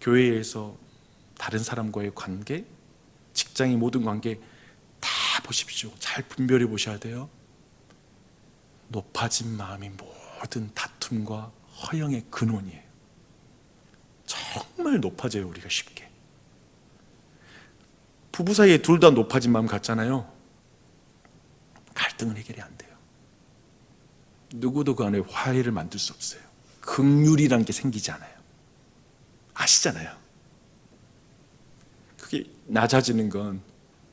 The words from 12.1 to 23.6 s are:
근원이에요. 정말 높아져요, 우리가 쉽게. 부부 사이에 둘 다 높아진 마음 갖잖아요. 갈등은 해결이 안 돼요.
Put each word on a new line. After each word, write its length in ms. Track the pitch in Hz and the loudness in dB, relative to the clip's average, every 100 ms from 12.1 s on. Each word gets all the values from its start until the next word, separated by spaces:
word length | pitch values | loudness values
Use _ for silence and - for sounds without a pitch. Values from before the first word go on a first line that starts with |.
| 131 - | -4 -6
근원이에요. 520 | - 113 110 98 80 - - _ - - - - - _ _ _ - _ _ - | -4 -2 -2 -6 -14 -20 -20 _ -20 -20 -20 -20 -20 _ _ _ -20 _ _ -12
정말 720 | - - - - - 339 247 | -10 -10 -10 -10 -6 0 2
높아져요, 480 | 104 - 123 107 92 | 0 -4 -4 -4 -6
우리가 200 | 85 87 | -10 -8
쉽게. 400 | - - - - - - _ _ - _ _ _ - - - _ - - - - - - _ _ _ - | -8 -8 -14 -20 -20 -20 _ _ -20 _ _ _ -20 -20 -20 _ -20 -20 -20 -20 -20 -20 _ _ _ -12
부부 220 | - 175 | -4 0
사이에 240 | 208 202 160 | 8 8 8
둘 180 | - 170 | 8 8
다 100 | 165 | 10
높아진 420 | 127 110 127 120 | 8 6 2 4
마음 140 | 117 110 | 4 2
갖잖아요. 640 | 104 - 113 113 131 107 - - _ _ _ _ - _ _ - - _ - _ - - | -2 -2 -2 -2 -2 -6 -16 -20 _ _ _ _ -20 _ _ -20 -20 _ -20 _ -20 -14
갈등은 420 | - - - 117 107 | -6 -6 -4 -6 -6
해결이 240 | 110 - | -10 -16
안 160 | - - | -18 -20
돼요. 200 | - - _ _ _ _ _ - | -20 -20 _ _ _ _ _ -20